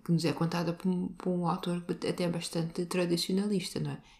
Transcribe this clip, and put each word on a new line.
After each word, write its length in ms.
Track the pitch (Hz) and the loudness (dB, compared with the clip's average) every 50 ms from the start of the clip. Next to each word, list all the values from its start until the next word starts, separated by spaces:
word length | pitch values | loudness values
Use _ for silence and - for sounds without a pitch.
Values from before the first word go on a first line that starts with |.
| - | 0
que 80 | - 170 | 2 2
nos 120 | 160 170 | 4 4
é 80 | 151 - | 2 2
contada 400 | - 170 165 175 175 170 170 170 | 2 0 0 0 0 0 -2 -2
por 160 | 170 - 190 | 0 0 0
um, 200 | 180 180 185 185 | 0 0 -2 -4
por 220 | 180 - - 185 | -6 -4 -2 -2
um 160 | 180 180 175 | 0 2 2
autor 380 | 170 180 185 - 180 175 175 175 175 175 - - - | 0 0 0 -2 -2 -4 -2 -2 -4 -4 -2 0 -2
até 200 | 170 - 175 170 | 0 0 0 0
bastante 580 | 165 170 170 - - 170 165 165 - - 175 | 0 -2 -4 -2 -2 -2 -2 -2 -2 -4 -4
tradicionalista, 920 | 170 - 180 180 170 170 170 - - 185 190 202 208 208 180 170 - - - | 0 0 0 2 2 2 0 2 2 2 2 2 2 2 0 0 -2 -4 -2
não 120 | 156 147 139 | -2 -2 -4
é? 100 | - - - - | -6 -10 -18 -20